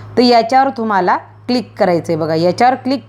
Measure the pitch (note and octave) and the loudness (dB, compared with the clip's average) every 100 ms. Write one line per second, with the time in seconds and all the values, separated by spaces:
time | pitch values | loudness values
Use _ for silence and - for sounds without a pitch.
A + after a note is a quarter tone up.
0 | - - B3 A#3 A3+ C4 C4+ A#3 A3 F#3+ | -4 0 4 4 2 2 0 -2 -2 0
1 | F3+ B3+ - - - B3 G3+ - F#3 E3+ | 0 -2 -6 -12 -6 -4 -6 -2 0 0
2 | E3 D#3+ D#3+ D#3+ F3 F3 A#3+ C4 B3+ C4+ | -2 -4 -2 0 0 2 2 0 -4 -6